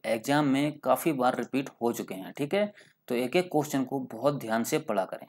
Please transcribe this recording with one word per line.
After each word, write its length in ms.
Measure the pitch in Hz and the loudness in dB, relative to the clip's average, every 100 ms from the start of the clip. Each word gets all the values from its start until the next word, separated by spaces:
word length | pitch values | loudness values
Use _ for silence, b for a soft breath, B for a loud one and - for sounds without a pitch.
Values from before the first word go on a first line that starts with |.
| 113 | -2
एग्जाम 400 | 113 110 143 147 | -2 2 2 4
में 320 | 135 147 143 | 2 0 -2
काफ़ी 320 | 131 127 170 | 0 2 2
बार 260 | 139 127 123 | 2 2 2
रिपीट 320 | 117 131 135 | -2 -2 -4
हो 240 | - 120 | -2 -2
चुके 220 | 110 98 95 | 0 -6 -8
हैं, 180 | 92 | -10
ठीक 200 | - 147 | -6 -2
है। 200 | 196 208 B B B - | 0 0 B B B -4
तो 80 | 120 | -2
एक 200 | 123 180 | 2 2
एक 100 | 180 | 2
क्वेश्चन 380 | 151 147 139 | 0 0 -2
को 160 | 127 135 | -2 -4
बहुत 360 | 127 113 139 143 | -6 -2 0 0
ध्यान 280 | 113 110 | -2 -2
से 160 | 113 156 | 0 -2
पढ़ा 260 | - 104 92 | 0 -2 -2
करें, 220 | 110 | -6